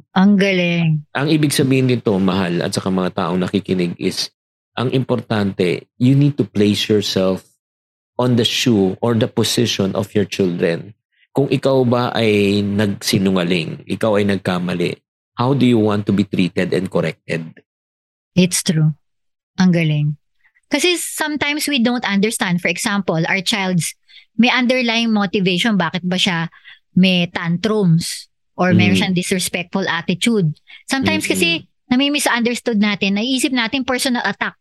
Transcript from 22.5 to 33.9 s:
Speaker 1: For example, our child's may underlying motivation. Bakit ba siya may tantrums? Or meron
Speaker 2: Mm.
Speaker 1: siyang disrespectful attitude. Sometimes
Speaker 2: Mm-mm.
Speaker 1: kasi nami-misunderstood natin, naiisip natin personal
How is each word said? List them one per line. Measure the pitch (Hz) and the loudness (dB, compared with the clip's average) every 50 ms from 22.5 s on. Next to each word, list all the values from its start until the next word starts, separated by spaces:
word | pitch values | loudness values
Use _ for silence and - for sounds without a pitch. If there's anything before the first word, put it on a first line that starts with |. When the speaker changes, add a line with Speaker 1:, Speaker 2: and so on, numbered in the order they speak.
| 175 | 0
Speaker 1:
For | 175 - 180 | 0 0 -2
example, | 175 - - 226 202 202 190 - 175 160 | -4 -2 -2 -2 -2 -2 -2 -2 0 0
our | 165 - 180 196 | 0 0 -2 -2
child's | 180 - 233 202 190 185 185 170 151 - - _ _ _ - - - _ _ | -2 -2 -2 -2 0 0 0 0 -2 -4 -6 _ _ _ -20 -20 -20 _ _
may | 220 226 254 | 2 2 2
underlying | - 254 247 226 254 254 247 233 226 233 233 226 | 2 2 2 2 0 0 0 0 0 0 0 0
motivation. | 220 208 202 185 - 214 180 190 180 170 - 240 214 | 0 0 0 0 0 0 0 0 0 0 0 0 0
Bakit | 185 170 160 - 180 | 0 0 -2 -2 -4
ba | 180 180 185 | -4 -2 -2
siya | 185 - 202 175 165 165 165 _ - - - - - _ _ | 0 0 0 0 -2 -4 -6 _ -14 -20 -20 -20 -20 _ _
may | - 180 185 190 185 180 175 175 | 2 4 4 4 4 2 0 -2
tantrums? | - 190 180 165 175 175 202 214 220 214 196 170 160 170 170 - - - - _ _ _ _ _ _ | -4 -4 -2 -2 -2 -2 0 0 0 2 2 2 2 2 0 -2 -10 -12 -14 _ _ _ _ _ _
Or | - 185 180 180 | -2 0 4 4
meron | 180 180 180 190 | 4 4 4 4
Speaker 2:
Mm. | 190 | 2
Speaker 1:
siyang | 208 190 185 | 2 0 0
disrespectful | 175 180 - 202 180 175 - - 180 175 - - 196 185 | -2 -2 -2 -2 -2 -2 -4 -6 -6 -6 -4 -4 -4 -2
attitude. | - 160 170 165 - 180 180 - 233 233 208 175 151 151 _ _ - - - _ | -2 -2 -2 -2 -4 -4 -2 0 0 2 2 0 0 -2 _ _ -20 -20 -18 _
Sometimes | - - 269 269 311 311 311 294 | -6 -4 -2 0 0 0 0 0
Speaker 2:
Mm-mm. | - | -2
Speaker 1:
kasi | 320 - 339 339 330 311 - _ _ _ _ | 0 0 0 0 -2 -2 -6 _ _ _ _
nami-misunderstood | - 247 254 285 285 294 285 - 277 226 240 233 240 240 - - 247 233 | 0 0 2 2 0 0 0 0 0 0 0 0 -2 -2 -2 -4 -2 0
natin, | 202 214 208 202 - 208 196 196 | 2 2 0 0 -2 -2 -2 0
naiisip | 202 226 262 269 254 269 294 | 0 -2 -2 -2 -2 -2 -2
natin | 262 247 226 226 - 269 240 | -2 -2 -2 -2 -4 -4 -4
personal | - | -2